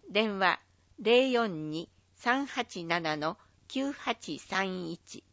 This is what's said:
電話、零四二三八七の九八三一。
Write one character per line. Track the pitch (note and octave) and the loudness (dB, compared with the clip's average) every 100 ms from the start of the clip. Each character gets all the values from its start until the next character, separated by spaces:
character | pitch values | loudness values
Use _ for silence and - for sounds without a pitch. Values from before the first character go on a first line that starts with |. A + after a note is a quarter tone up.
| - | 0
電 | G3 A3 G3 | 2 2 2
話、 | F#3 - _ _ _ - | 2 2 _ _ _ -4
零 | A#3 B3 C4 | 4 6 6
四 | A#3+ A3+ D#3+ D3+ | 2 2 -2 -4
二 | D#3 E3+ _ _ _ | -6 -8 _ _ _
三 | A#3+ C4 C#4 | 0 0 -2
八 | - A#3+ F#3+ | -4 -6 -6
七 | E3 E3+ D#3+ D3+ | -2 0 0 0
の | D3+ G3 - _ _ | -2 -4 -16 _ _
九 | C4 C#4 | -4 -2
八 | C#4+ - A3+ - C#3+ | -4 -4 -4 -6 -10
三 | - F#3+ F#3+ F#3 E3+ | -4 -2 -2 -4 -6
一。 | E3+ - - _ | -10 -12 -18 _